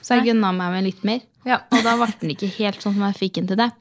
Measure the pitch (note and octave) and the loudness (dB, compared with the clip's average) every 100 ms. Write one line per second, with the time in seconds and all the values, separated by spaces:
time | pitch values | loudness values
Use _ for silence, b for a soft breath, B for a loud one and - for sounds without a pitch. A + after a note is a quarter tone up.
0 | - A#3+ A3+ A3+ G3 F3+ F3+ F#3 F#3+ - | 0 2 4 2 2 0 -2 -2 -2 -2
1 | G#3 B3 - _ B3+ B3 - B3 A3+ A#3 | -4 -4 -8 _ -2 -2 2 2 4 2
2 | A3+ - D#3 - G3 G3+ G#3 - G#3 G3+ | 0 -2 -6 -4 -6 -2 -2 -2 -2 0
3 | G3+ G3 F#3+ F3 F#3 F#3+ A#3 - | 0 -2 -4 -4 -2 0 0 -2